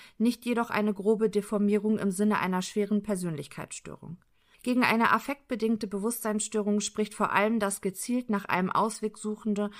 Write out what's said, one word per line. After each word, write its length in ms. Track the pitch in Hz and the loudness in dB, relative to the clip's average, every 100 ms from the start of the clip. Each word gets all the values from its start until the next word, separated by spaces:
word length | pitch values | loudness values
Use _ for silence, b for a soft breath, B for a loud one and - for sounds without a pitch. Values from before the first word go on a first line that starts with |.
| B B | B B
nicht 260 | 233 240 240 | 0 0 -2
jedoch 240 | 233 233 | -2 0
eine 240 | - 214 202 | 0 0 0
grobe 340 | 196 214 220 | 2 2 2
Deformierung 720 | 208 196 208 202 208 214 214 | 0 0 2 2 2 2 2
im 100 | 196 | 0
Sinne 300 | 185 208 202 | 2 2 2
einer 240 | 185 185 | 2 0
schweren 400 | 185 214 202 208 | -2 -2 0 0
Persönlichkeitsstörung. 1120 | 208 190 175 151 147 - - - - - - 175 _ b b b | 0 -2 -2 -4 -8 -10 -12 -12 -14 -14 -14 -16 _ b b b
Gegen 200 | 247 254 | 0 2
eine 280 | - 226 233 | 4 4 4
affektbedingte 760 | 226 - 285 - 220 220 226 208 | 2 0 -8 -6 -2 0 0 -2
Bewusstseinsstörung 920 | 202 214 240 220 208 - 214 208 208 | -4 -4 -2 -2 -2 -2 -2 0 0
spricht 340 | 202 - 214 - | 0 -2 -4 -2
vor 160 | 196 | 0
allem 280 | 185 214 226 | 2 2 2
das 220 | 202 202 | 0 -2
gezielt 480 | 196 190 - 247 247 | -6 -6 -2 -2 0
nach 160 | 202 - | -2 0
einem 240 | 180 185 | 0 2
Ausweg 480 | - 214 - 214 - | 2 0 -2 -8 -6
suchende, 540 | 214 214 214 202 208 | -8 -6 -2 -2 -2